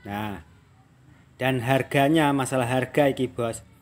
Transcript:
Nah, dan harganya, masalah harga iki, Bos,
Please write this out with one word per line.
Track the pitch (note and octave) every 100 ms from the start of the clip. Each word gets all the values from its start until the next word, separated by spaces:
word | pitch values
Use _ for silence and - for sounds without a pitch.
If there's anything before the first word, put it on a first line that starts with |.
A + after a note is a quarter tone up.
Nah, | G2+ G2+ G#2+ F#2 - _ _ _ _ _ _ - _ -
dan | B2+ C3
harganya, | A#2 C3+ B2 C#3+ C#3 D#3+ C#3+ C#3
masalah | B2+ C3 A#2+
harga | C3 B2 - C#3+
iki, | B2 B2+
Bos, | - A#2 A2+ - _